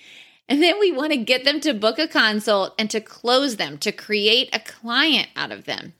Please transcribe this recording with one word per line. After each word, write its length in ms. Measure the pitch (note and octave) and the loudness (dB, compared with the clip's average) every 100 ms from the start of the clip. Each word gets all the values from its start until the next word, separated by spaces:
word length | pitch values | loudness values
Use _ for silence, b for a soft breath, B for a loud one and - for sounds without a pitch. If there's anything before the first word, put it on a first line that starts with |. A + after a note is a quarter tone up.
| B B B B B | B B B B B
And 120 | C#4+ | 2
then 200 | E4+ G4+ | 2 4
we 100 | G4+ | 2
wanna 240 | C4+ D4+ C#4+ | 2 -2 0
get 300 | A3 B3+ C4+ | 0 0 0
them 160 | D4 | 0
to 120 | D4+ | 0
book 240 | A3 A3 - | 0 0 0
a 120 | D#4 | -2
consult 680 | D#4 A3 G#3+ G#3 G3+ F#3+ - | 2 2 2 0 0 0 -4
and 120 | G#3+ | -4
to 100 | A3 | -4
close 560 | G#3+ - A#3 B3+ C#4+ G#3+ | -6 -6 0 2 2 -2
them, 220 | D#3+ D3 | -6 -6
to 160 | G#3+ | -6
create 560 | G3 - G#3 G#3 A#3 C4 | -6 -4 0 2 2 2
a 80 | - | -4
client 680 | - - A3+ A#3+ D#4 B3 - - | -6 -16 -4 0 2 2 -2 -6
out 140 | C#3+ | -8
of 120 | G2+ | -8
them. 300 | - G#2 - - | -10 -10 -10 -14